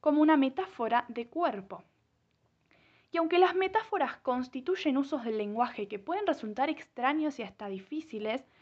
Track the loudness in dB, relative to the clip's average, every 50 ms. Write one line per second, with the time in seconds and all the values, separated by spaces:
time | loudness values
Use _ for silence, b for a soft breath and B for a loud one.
0 | 0 2 4 6 6 6 6 6 4 2 0 -2 -6 -6 -6 -4 -2 0 0 0
1 | 0 -2 -6 -8 -8 -6 -2 0 0 0 0 -2 -8 -12 -14 -16 -18 _ _ _
2 | _ _ _ _ _ _ _ _ _ _ _ _ _ b b b b b b b
3 | b b -2 0 0 4 4 6 6 6 4 2 0 2 0 0 -2 0 -2 0
4 | 0 -2 -4 -6 -4 -2 -2 -2 -2 -6 -8 -8 -4 -4 -2 0 0 0 2 2
5 | 0 0 -2 -4 -2 -2 -2 -2 -2 -2 -2 -2 -2 -2 -4 -6 -8 -8 -8 -10
6 | -6 -4 -4 -2 0 0 -2 -2 -2 -6 -4 -2 -2 -2 -2 -4 -8 _ _ -2
7 | -2 0 0 0 0 -2 -4 -6 -10 -12 -10 -10 -10 -8 -8 -8 -10 -8 -10 -10
8 | -8 -8 -8 -6 -4 -4 -4 -4 -6 b b b